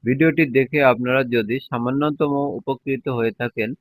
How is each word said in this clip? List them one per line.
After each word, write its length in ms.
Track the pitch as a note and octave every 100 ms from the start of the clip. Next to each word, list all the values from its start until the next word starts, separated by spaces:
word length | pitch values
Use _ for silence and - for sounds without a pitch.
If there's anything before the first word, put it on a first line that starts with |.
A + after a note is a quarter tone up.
ভিডিওটি 400 | A#2 C3 D#3+ D3+ D3+
দেখে 280 | B2 B2+ D3+
আপনারা 380 | C3+ A#2+ B2 C3 B2+
যদি 240 | A#2 G#2 C3 -
সামান্যতম 640 | B2 A#2+ C3+ D3+ C#3+ D3 C#3+ C#3+ A#2+
উপকৃত 460 | A#2+ C3 - C3+ C#3+
হয়ে 240 | B2 A2+ G#2
থাকেন 300 | B2 - A2 C#3+